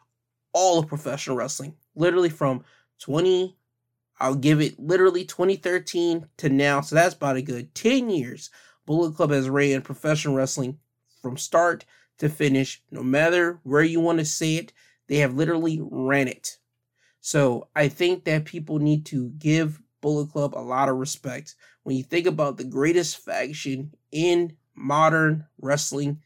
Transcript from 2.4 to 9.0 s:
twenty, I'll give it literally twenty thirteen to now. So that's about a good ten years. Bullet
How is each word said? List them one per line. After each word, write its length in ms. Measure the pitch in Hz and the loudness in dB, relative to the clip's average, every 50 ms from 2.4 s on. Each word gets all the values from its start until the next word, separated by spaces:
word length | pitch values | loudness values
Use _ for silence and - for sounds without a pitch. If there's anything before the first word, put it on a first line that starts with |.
| 151 135 131 123 - _ _ _ _ _ _ - | 0 0 0 -2 -6 _ _ _ _ _ _ -14
twenty, 580 | - - 135 160 180 185 185 180 185 185 - _ _ _ _ _ _ _ _ _ _ _ _ - | -8 -4 -2 0 2 2 2 2 0 -2 -6 _ _ _ _ _ _ _ _ _ _ _ _ -4
I'll 160 | 131 131 139 | -2 -2 0
give 240 | 143 127 151 156 147 | 2 2 4 4 4
it 180 | 151 131 - | 2 0 -4
literally 460 | - 135 151 180 185 185 190 175 180 180 | -6 -2 0 2 4 4 4 4 2 -2
twenty 320 | - - - 180 190 196 | -6 -4 -2 0 0 0
thirteen 720 | 190 - 185 180 180 180 - - 175 170 170 165 165 156 - _ | 0 0 -2 -2 -2 -4 -4 -2 0 0 0 0 -2 -4 -10 _
to 120 | - - 151 | -4 -2 0
now. 320 | 135 135 143 143 143 143 | 2 4 4 2 2 0
So 140 | 151 - 147 | 0 2 4
that's 200 | 156 170 185 175 | 4 4 4 2
about 220 | - 147 139 131 | -2 -2 -2 -2
a 40 | 131 | -2
good 320 | 127 127 123 120 131 - - | -4 -6 -8 -8 -10 -12 -6
ten 360 | - - 220 262 269 247 226 | -2 0 2 2 2 2 0
years. 400 | 196 160 120 123 - - - - - - - _ _ _ _ | -2 -2 -4 -4 -8 -14 -16 -20 -20 -20 -20 _ _ _ _
Bullet 300 | - 151 165 | -2 0 0